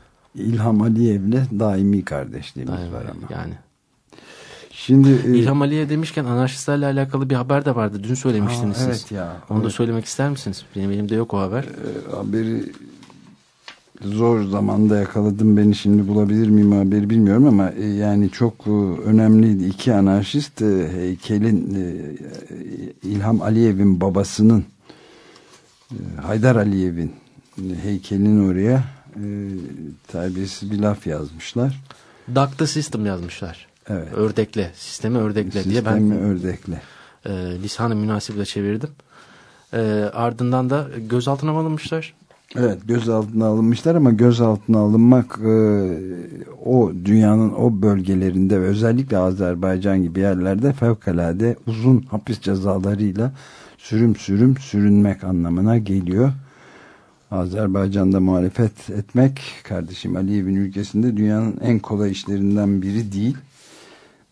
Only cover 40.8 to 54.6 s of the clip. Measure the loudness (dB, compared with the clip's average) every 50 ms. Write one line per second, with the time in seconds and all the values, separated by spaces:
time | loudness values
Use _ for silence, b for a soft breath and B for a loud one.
40.8 | -4 -6 -10 -12 -6 -4 -2 -2 0 -2 -2 -2 -2 -2 -2 -2 -2 -2 -4 -6
41.8 | -6 -8 -8 -8 -8 -10 -18 _ _ _ _ _ _ _ -4 0 0 0 0 -2
42.8 | -4 -2 -2 -2 0 0 0 0 -2 -2 -2 0 0 2 2 2 2 2 0 0
43.8 | 0 0 2 4 4 4 6 6 6 4 4 4 2 2 2 0 0 2 2 4
44.8 | 4 4 4 6 6 8 6 6 4 0 -6 -4 0 2 2 4 4 4 2 2
45.8 | 0 -2 -4 -6 -8 -10 -12 -12 -14 -14 -16 -16 -16 -18 -18 -10 -2 2 4 4
46.8 | 4 2 0 -4 0 4 4 6 6 6 4 4 2 0 0 0 0 0 2 2
47.8 | 2 2 2 2 0 0 0 0 0 0 2 2 2 2 2 2 2 0 0 0
48.8 | 0 2 0 0 -2 0 0 0 0 0 0 0 -2 -2 -2 -2 -2 -2 -2 -2
49.8 | 0 0 0 0 0 -2 -2 -2 0 0 0 0 -2 -2 -2 0 0 -2 0 0
50.8 | 0 0 0 0 -2 -2 -2 -2 -2 -2 -2 0 -2 -2 -2 -4 -6 -8 -6 0
51.8 | 4 4 4 4 2 -2 -8 -8 -6 -6 -8 -6 -4 -4 -2 -2 0 -2 -2 0
52.8 | -2 -2 -2 0 -2 -2 -2 -2 -4 -4 -6 B B B B B B B B B
53.8 | -8 -4 0 2 2 2 2 0 -2 -2 2 4 4 4 4 2